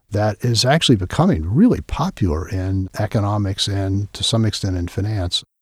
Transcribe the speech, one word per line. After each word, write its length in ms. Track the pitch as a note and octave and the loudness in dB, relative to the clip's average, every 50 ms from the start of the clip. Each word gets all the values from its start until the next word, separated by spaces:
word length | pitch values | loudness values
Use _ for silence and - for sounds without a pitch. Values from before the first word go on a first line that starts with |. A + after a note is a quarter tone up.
| _ - | _ -6
that 340 | G#2+ G#2 G#2+ G#2+ G2+ - - | -4 -2 0 -2 -2 -2 -2
is 220 | A#2+ A#2+ G#2+ A#2+ | 0 0 2 2
actually 300 | C3 C#3+ D#3+ - - C3 | 4 2 4 4 4 4
becoming 520 | G2 F#2 - - - D3+ G3 D3+ D#2+ D#2 E2+ | 4 2 -2 0 2 2 2 2 0 0 0
really 320 | G#2 D3+ A3+ B3+ - - | 4 4 4 4 4 0
popular 640 | - - - - - F#2+ - - - F2+ D2+ D#2+ F2+ | -4 -4 -4 -4 -2 -4 -2 0 0 0 0 0 -4
in 440 | - G#2 F#2+ F#2 F#2+ F#2+ F#2+ F#2 F#2 - - | -4 -4 -4 -2 -2 -2 -2 -2 -4 -4 -4
economics 680 | G#2 G2+ - A2 G2+ G2+ G#2 G#2 G2+ F#2+ F#2+ - - G2+ | -4 -2 0 0 0 0 0 0 -2 -2 -2 -2 -2 -2
and 440 | G2 G2 G2 F#2+ G2 G2+ G2+ - | -2 -2 -2 0 -2 -2 -2 -4
to 100 | - - | -4 -2
some 220 | - - - A2+ A2 | 0 2 2 2 2
extent 320 | G#2+ - - - G2 F2+ | 0 0 -2 -2 -2 -2
in 120 | F2+ F2 E2+ | -2 -4 -4
finance. 540 | - - G2 G#2 G#2+ G2+ F2 F2 - - - _ _ _ | -4 -4 -4 -2 -2 -2 -2 -2 -4 -6 -6 _ _ _